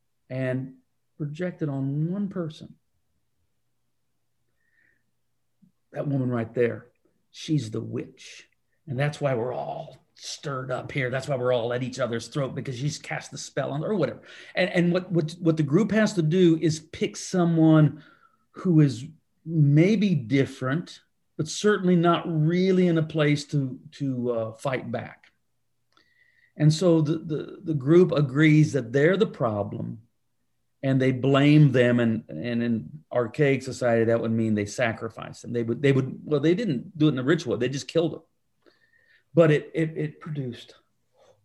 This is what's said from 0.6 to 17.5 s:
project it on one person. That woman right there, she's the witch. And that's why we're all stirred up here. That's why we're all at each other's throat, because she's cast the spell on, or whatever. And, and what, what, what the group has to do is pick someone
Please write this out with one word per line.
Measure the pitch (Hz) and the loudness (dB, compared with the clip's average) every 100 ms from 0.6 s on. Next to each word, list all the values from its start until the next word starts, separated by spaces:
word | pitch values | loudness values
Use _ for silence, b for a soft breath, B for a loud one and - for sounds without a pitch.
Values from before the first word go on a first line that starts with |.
| 135 - _ _ _ - | -8 -14 _ _ _ -12
project | 147 151 180 175 | -10 -6 -8 -6
it | 151 | -6
on | 135 135 143 160 | -4 -4 -2 -4
one | 196 202 | -4 -6
person. | 190 160 156 - - _ _ _ _ _ _ _ _ _ _ _ _ _ _ _ _ _ _ _ _ _ _ _ _ _ _ _ _ _ _ _ | -6 -10 -10 -18 -20 _ _ _ _ _ _ _ _ _ _ _ _ _ _ _ _ _ _ _ _ _ _ _ _ _ _ _ _ _ _ _
That | 143 147 | -8 -4
woman | 139 123 | -2 -2
right | 120 113 | -2 -4
there, | 127 117 107 - _ _ _ _ | 0 0 -2 -14 _ _ _ _
she's | - - 151 110 | -14 -4 -2 -2
the | 113 | -8
witch. | 113 113 - - - - - _ _ _ - | -8 -8 -10 -16 -20 -20 -20 _ _ _ -10
And | 127 | -4
that's | 147 - | -4 -2
why | 143 | -2
we're | 123 123 | -2 -4
all | 135 - 139 147 - _ _ | -6 -8 -10 -12 -18 _ _
stirred | - - 147 131 131 | -16 -12 -10 -8 -6
up | 123 120 | -8 -6
here. | 147 127 | -4 -4
That's | 131 - | -4 -4
why | 131 | -2
we're | 123 | 0
all | 123 117 | 0 0
at | 123 | -4
each | 127 135 | -6 -4
other's | 120 117 - | -4 -4 -6
throat, | 151 131 131 | -6 -6 -6
because | 117 120 | -10 -6
she's | 147 - | -6 -6
cast | - 151 - | -10 -12 -12
the | 139 | -16
spell | - - 131 | -10 -6 -6
on, | 139 | -4
or | 165 | -4
whatever. | 214 147 - B B B B | -2 -2 -4 B B B B
And, | 185 | 0
and | 180 175 | 2 2
what, | 175 180 | 0 0
what, | 170 156 - | -2 -2 -2
what | 165 160 | 0 0
the | |
group | 143 160 220 | 2 2 2
has | 214 214 | 2 0
to | 180 | 0
do | 156 185 175 160 | 0 4 4 4
is | 165 151 | 2 -2
pick | - - 208 208 | -6 -6 -6 -6
someone | - 190 170 | -6 0 2